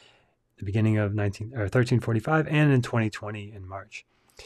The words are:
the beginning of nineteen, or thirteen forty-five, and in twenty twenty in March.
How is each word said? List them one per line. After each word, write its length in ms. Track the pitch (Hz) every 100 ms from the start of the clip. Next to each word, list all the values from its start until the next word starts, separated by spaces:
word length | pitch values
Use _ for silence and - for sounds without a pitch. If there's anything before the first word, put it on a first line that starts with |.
| _ _ _ _ _ _
the 80 | 98
beginning 320 | 107 107 107
of 160 | 101
nineteen, 400 | 104 104 98 107 127
or 140 | 101
thirteen 320 | 127 123 123
forty-five, 460 | 117 113 - 156 151
and 240 | 151 151
in 100 | 131
twenty 280 | 120 120 110
twenty 440 | - 104 107 101
in 140 | 107 92
March. 380 | 95 95 - _ _ _ -